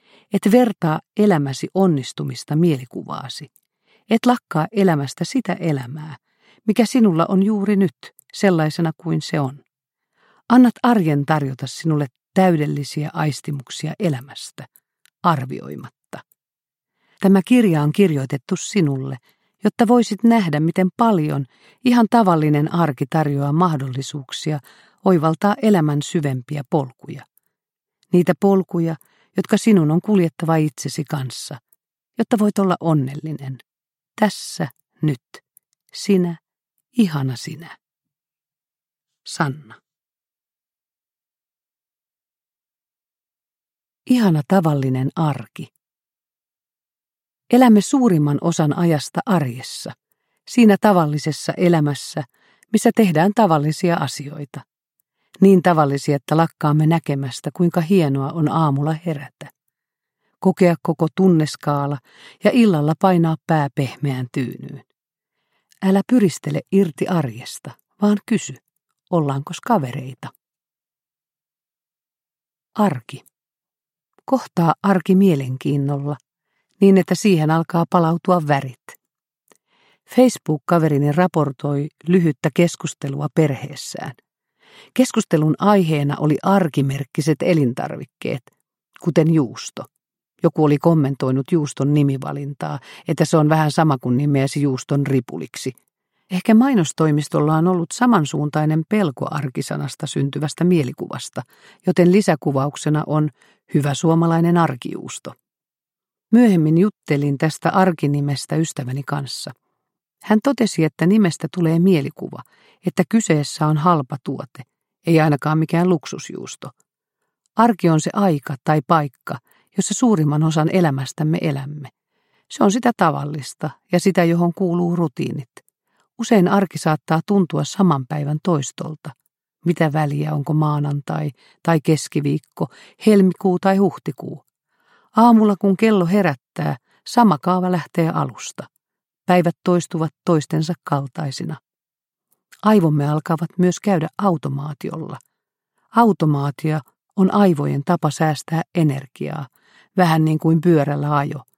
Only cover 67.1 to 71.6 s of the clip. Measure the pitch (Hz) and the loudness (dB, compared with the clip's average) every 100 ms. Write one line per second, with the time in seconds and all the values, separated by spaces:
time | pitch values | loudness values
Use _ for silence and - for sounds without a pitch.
67.1 | 175 135 110 - - - - _ _ 208 | -2 -2 -6 -16 -18 -18 -20 _ _ 0
68.1 | 208 - 233 - 127 _ _ _ _ _ | 0 0 -4 -4 -14 _ _ _ _ _
69.1 | 175 143 135 147 170 - 226 131 135 127 | -2 -2 -4 -8 -14 -2 -2 -2 -8 -12
70.1 | 127 - - _ _ _ _ _ _ _ | -14 -18 -20 _ _ _ _ _ _ _
71.1 | _ _ _ _ _ | _ _ _ _ _